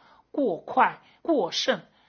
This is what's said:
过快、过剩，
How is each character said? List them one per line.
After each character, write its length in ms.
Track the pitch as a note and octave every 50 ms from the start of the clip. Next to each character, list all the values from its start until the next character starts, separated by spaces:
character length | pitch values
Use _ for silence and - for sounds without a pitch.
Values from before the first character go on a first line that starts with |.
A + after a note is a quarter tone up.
| _ - - - _ _
过 260 | - D4+ C#4 G#3+ E3
快、 460 | - - - - C4 G#3+ F3+ - - _ - _ _
过 300 | - E4 D#4+ B3+ F3+ -
剩， 320 | - - - C4+ A#3 E3+ - _ _ _ _